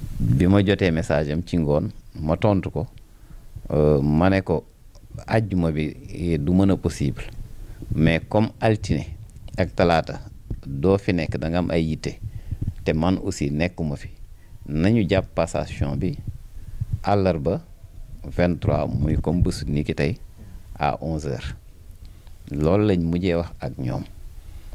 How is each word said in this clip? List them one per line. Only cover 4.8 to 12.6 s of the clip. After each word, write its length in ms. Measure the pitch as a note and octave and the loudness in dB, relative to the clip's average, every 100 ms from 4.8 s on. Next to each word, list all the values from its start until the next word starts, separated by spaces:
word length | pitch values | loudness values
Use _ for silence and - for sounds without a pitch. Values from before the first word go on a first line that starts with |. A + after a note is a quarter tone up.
| - - - - - | -20 -20 -16 -14 -2
àjjuma 460 | A2+ G#2 F#2 E2 | 0 2 2 2
bi 200 | D2+ D2+ - - - F2 D#2 | 2 -2 -6 -12 -4 0 0
du 140 | D2 | 4
mën 180 | F#2 G2 | 4 6
a 60 | F2+ | 4
possible, 460 | E2 - C#2 - - - - - - - - | 0 -2 -2 -2 -8 -10 -12 -12 -14 -12 -4
mais 260 | D#2 D#2+ D#2+ - | 2 4 4 2
comme 180 | G#2+ A2 - | 2 2 2
altine 440 | A#2 G#2+ - C#2+ - - - - - - | 2 2 0 -2 -2 -12 -16 -16 -8 -2
ak 180 | F2 - | -2 2
talaata 460 | F2+ D#2+ - - - - - - | 4 4 2 -6 -12 -14 -10 -10
doo 320 | - C2+ F2 G2 | -8 0 4 4
fi 160 | - | 4
nekk, 240 | F2+ D2+ C#2+ | 0 0 -2
da 140 | D#2+ | 0
nga 80 | F2 | 0
am 120 | F2 | 0
ay 140 | E2 | 2
yitte, 320 | D#2+ D#2 C2+ - - - - - | 0 -2 -4 -8 -10 -10 -8 -4